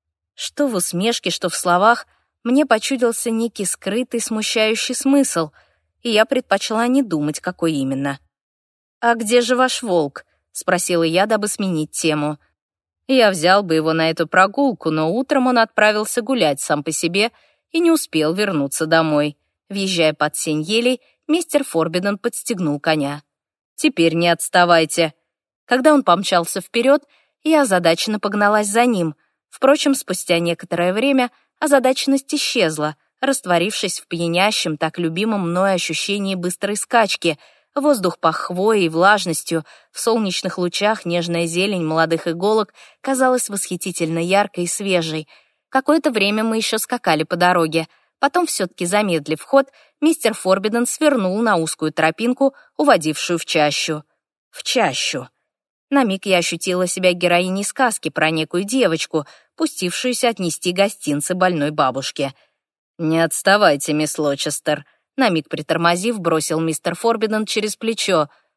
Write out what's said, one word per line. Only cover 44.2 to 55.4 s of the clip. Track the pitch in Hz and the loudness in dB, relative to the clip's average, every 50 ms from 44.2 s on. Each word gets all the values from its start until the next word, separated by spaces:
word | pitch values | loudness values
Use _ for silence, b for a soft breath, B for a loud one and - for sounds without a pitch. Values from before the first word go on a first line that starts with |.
| 170 175 190 196 208 202 - 180 175 | -2 0 2 2 0 0 -2 -6 -6
и | |
свежей. | 170 - - 202 196 185 175 160 160 156 156 151 b b b b b b b _ _ | -6 -6 -6 -4 -2 -2 0 -2 -2 -6 -8 -10 b b b b b b b _ _
Какое-то | - 269 262 - 311 330 - 302 | -4 -2 0 2 2 2 2 0
время | 233 214 196 202 208 220 220 | 0 0 0 0 0 -2 -2
мы | 226 220 | -2 -2
ещё | 226 214 - - 220 | -2 -2 -2 -2 -4
скакали | - - 247 240 - 185 160 151 160 | -4 -4 -6 -4 0 0 0 0 0
по | - 180 | -2 0
дороге, | 170 175 180 180 175 165 160 156 165 160 - _ _ _ _ _ _ | 2 2 4 4 4 2 0 0 -2 -4 -4 _ _ _ _ _ _
потом, | - 285 - 349 349 | -2 0 0 0 -2
всё-таки | 311 - - 196 180 - - 180 | -2 -4 -4 -6 -6 -6 -6 -4
замедлив | 170 190 208 214 196 170 156 147 147 160 156 - | -2 0 0 0 0 0 -2 -2 -4 -6 -6 -2
ход, | - - 269 277 - b b b b b _ | 2 2 2 2 2 b b b b b _
мистер | 294 311 311 - - 226 220 | 0 0 2 2 0 -2 -2
Форбиден | - - 185 190 196 190 214 214 233 247 | -2 0 0 0 0 0 0 -2 -2 -2
свернул | - - - 311 302 285 240 190 185 185 214 240 | -2 -2 0 2 2 2 2 0 -2 -2 0 0
на | 226 202 | 2 2
узкую | 170 160 156 - - 160 156 - | 0 0 -2 -4 -4 -4 -4 0
тропинку, | - 156 160 160 - 220 240 254 - 269 269 b b b b b - | 0 0 0 0 0 -2 -2 0 2 0 0 b b b b b 0
уводившую | 294 285 240 185 147 156 147 - - - 175 160 | 4 4 4 4 2 0 -4 -4 -4 -4 -4 -4
в | - | -4
чащу. | - - 160 147 147 143 - - - 156 151 151 _ _ _ _ _ _ _ _ _ | -2 0 2 2 2 0 -2 -4 -4 -6 -6 -8 _ _ _ _ _ _ _ _ _
«В | - - - | -20 -12 -8
чащу!» | - - 254 214 156 123 - - - - 135 127 - _ _ | -4 0 0 0 0 0 -2 -4 -4 -6 -6 -10 -12 _ _